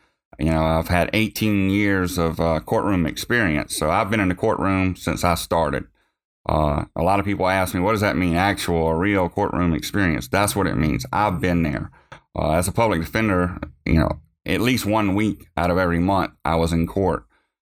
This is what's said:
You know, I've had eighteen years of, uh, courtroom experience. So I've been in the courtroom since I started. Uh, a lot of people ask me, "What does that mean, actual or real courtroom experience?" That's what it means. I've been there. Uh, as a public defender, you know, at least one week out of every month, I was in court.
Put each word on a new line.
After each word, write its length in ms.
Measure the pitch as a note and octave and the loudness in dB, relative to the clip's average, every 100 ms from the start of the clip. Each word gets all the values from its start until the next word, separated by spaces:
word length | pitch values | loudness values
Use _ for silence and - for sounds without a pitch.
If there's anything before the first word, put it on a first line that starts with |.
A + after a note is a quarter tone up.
| _ _ _ - | _ _ _ -4
You 60 | D#2+ | 0
know, 180 | D#2+ | 0
I've 240 | D#2+ D#2+ D#2+ | 2 0 0
had 220 | F2+ E2 | 0 2
eighteen 580 | G#2 G#2+ - G#2+ G2+ F#2+ | 0 -2 -2 0 0 0
years 480 | G2+ G2+ G2 F2 F2+ | 0 0 0 -2 0
of, 220 | E2 D#2 | -2 0
uh, 180 | E2 D#2+ | 0 0
courtroom 480 | - A2 G2 F#2+ D#2 | 0 -2 0 0 -2
experience. 720 | - - A#2+ G2 D2 - - | -4 -2 0 0 -2 -4 -4
So 120 | D2+ | 0
I've 200 | F#2 G#2+ | 0 0
been 80 | G#2+ | 0
in 100 | F#2+ | 0
the 60 | |
courtroom 640 | F2+ A2+ F#2+ F#2+ F#2+ F#2 F2+ | 0 -2 0 0 0 0 -2
since 260 | - - | -4 -2
I 140 | F2+ E2+ | 0 0
started. 480 | - E2+ D2+ C2+ - _ _ _ _ _ - | 0 0 0 -2 -8 _ _ _ _ _ -2
Uh, 380 | D#2 D2+ D2 - - | 0 2 0 -4 -2
a 60 | |
lot 160 | E2+ G2+ | 0 0
of 40 | G2 | 0
people 200 | F#2+ F#2 | -2 0
ask 260 | F#2+ F2+ | 0 0
me, 60 | F#2+ | 0
"What 120 | F#2 | 0
does 80 | A2 | 2
that 160 | G2+ C#2+ | 0 0
mean, 180 | F2+ | 0
actual 440 | E2+ G2 F#2+ - E2+ | 2 0 0 -2 0
or 200 | D#2+ D#2+ | 0 0
real 300 | G2 G2 F2 | 2 2 0
courtroom 440 | - G2+ C#2+ F2 | -2 -2 0 0
experience?" 520 | D#2 - G2+ F#2+ D2 - | 0 -2 -2 0 0 -2
That's 300 | F#2+ G2+ G2+ | 0 0 0
what 100 | F2+ | -2
it 100 | B1+ | 0
means. 300 | D#2 A#1+ - | 0 0 -2
I've 280 | - G#2 F2 | 0 0 0
been 220 | F#2 F2 | 0 0
there. 300 | D#2+ B1+ - - _ - _ - | 0 -2 -8 -14 _ -20 _ -4
Uh, 160 | D2+ | 0
as 140 | D#2+ F2+ | 0 0
a 60 | |
public 280 | F#2 A#2 F2 | 0 2 0
defender, 560 | D#2 G#2+ A2 F2+ F2+ F2+ - - | -2 -2 0 2 0 -4 -12 -10
you 100 | - | 2
know, 260 | D#2+ - - - _ - | 2 2 -2 -10 _ -4
at 140 | E2+ | 0
least 260 | A#2 B2+ G2+ | 2 0 0
one 280 | A2 G#2 | 0 2
week 320 | G2 G#2+ - - - | 2 0 -2 -8 -2
out 140 | F2 | 0
of 80 | F2+ | 2
every 200 | F2+ E2+ | 2 2
month, 320 | F2+ G2 D#2 - | 2 2 -2 -4
I 100 | - E2 | -2 0
was 160 | E2 | 2
in 140 | E2 E2 | 2 0
court. 400 | - F#2 D2 - _ _ _ | 0 0 -2 -6 _ _ _